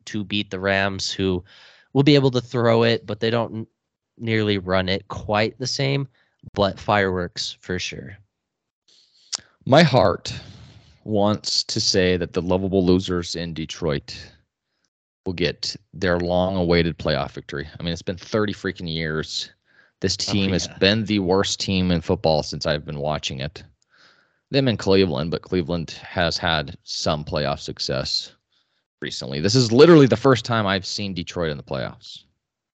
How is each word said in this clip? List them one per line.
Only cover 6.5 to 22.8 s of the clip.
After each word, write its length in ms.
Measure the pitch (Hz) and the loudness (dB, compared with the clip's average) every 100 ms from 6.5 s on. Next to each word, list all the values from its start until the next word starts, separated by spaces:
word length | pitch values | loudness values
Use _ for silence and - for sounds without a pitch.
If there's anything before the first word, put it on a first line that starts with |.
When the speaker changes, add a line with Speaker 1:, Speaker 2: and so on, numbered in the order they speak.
Speaker 1:
but 260 | - 101 95 | 0 0 0
fireworks 800 | - 104 95 92 87 - - - | 0 2 2 -2 -6 -8 -10 -10
for 180 | - 90 | -8 -6
sure. 400 | - - 67 101 _ _ _ _ _ _ _ _ _ _ - - - _ | -6 -10 -16 -18 _ _ _ _ _ _ _ _ _ _ -12 -12 -12 _
Speaker 2:
My 180 | - 139 | 4 6
heart 500 | 170 123 92 - - - - - - - _ _ | 6 6 4 2 -6 -12 -14 -20 -20 -20 _ _
wants 600 | - 104 104 107 - - | -4 0 2 0 -2 -4
to 160 | - 113 | -2 -2
say 380 | - 98 92 90 | 0 2 4 2
that 160 | 82 | -2
the 80 | - | -4
lovable 420 | 85 92 95 95 | 0 0 2 2
losers 500 | 90 92 95 90 85 | 4 4 2 -4 -4
in 200 | 85 85 | -8 -8
Detroit 600 | 80 78 - 82 71 - - - _ _ _ _ _ _ _ _ _ | -8 -10 -6 -2 -4 -6 -18 -18 _ _ _ _ _ _ _ _ _
will 80 | 92 | -8
get 420 | 87 82 - - - _ | -2 -2 -2 -8 -10 _
their 260 | - 92 87 | -4 0 0
long-awaited 800 | 87 90 92 95 85 85 85 78 | 2 2 2 0 2 2 2 -2
playoff 320 | 85 71 69 | -2 -2 -4
victory. 360 | - - 71 76 - | -10 -12 -10 -10 -8
I 20 | |
mean, 120 | 85 | -8
it's 80 | 85 | -6
been 160 | - 90 | -8 -10
thirty 340 | - 110 107 | -4 -2 -2
freaking 400 | 92 95 - 87 | -4 -8 -6 -8
years. 580 | 80 80 78 71 - - _ _ _ _ - | -6 -4 -4 -6 -8 -12 _ _ _ _ -4
This 160 | 95 - - | -4 -2 -2
Speaker 1:
Oh, 40 | |
Speaker 2:
team 200 | 107 95 | 0 0
has 140 | 90 - | -2 -4
Speaker 1:
yeah. 120 | - | 0
Speaker 2:
been 260 | 95 110 101 | 2 2 2
the 120 | 104 | 0
worst 380 | 90 95 101 - | 2 2 0 -4
team 320 | - 95 90 | -2 0 2
in 120 | 87 | 0
football 400 | - 90 80 78 | 0 0 2 2
since 240 | - 76 80 | 0 -6 -4
I've 180 | 76 | -4